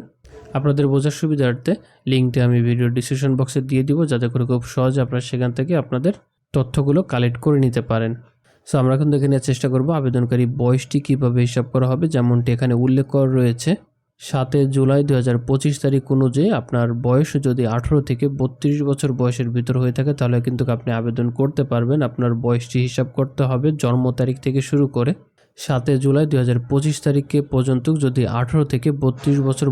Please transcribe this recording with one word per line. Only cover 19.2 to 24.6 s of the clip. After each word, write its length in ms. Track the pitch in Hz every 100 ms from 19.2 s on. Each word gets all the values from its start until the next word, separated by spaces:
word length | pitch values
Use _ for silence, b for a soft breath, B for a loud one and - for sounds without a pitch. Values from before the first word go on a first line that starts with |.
বয়সের 280 | 123 120 120
ভিতর 240 | 120 120 127
হয়ে 120 | 127 120
থাকে, 160 | 139 139
তাহলে 180 | 123 120 120
কিন্তু 160 | 123 123 117
আপনি 140 | 123 113
আবেদন 260 | 117 117 120 117
করতে 240 | 139 147 135
পারবেন। 280 | 120 117 151 127
আপনার 240 | 120 123 117
বয়সটি 340 | 120 120 120 127 123
হিসাব 200 | - 127 -
করতে 260 | 131 - 135
হবে 180 | 127 147 151
জন্ম 220 | 123 127 127 123
তারিখ 180 | 127 131
থেকে 160 | - 135